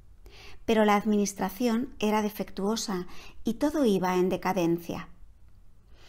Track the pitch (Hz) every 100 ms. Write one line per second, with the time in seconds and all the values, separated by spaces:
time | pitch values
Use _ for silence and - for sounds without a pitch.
0 | - - - - - - - 220 214 208
1 | 214 208 202 - 190 - 247 226 254 -
2 | 214 214 208 208 190 - 196 226 - 185
3 | 185 - - - - 220 294 311 254 190
4 | 180 185 185 180 185 185 170 170 170 170
5 | 170 - - - - - - - - -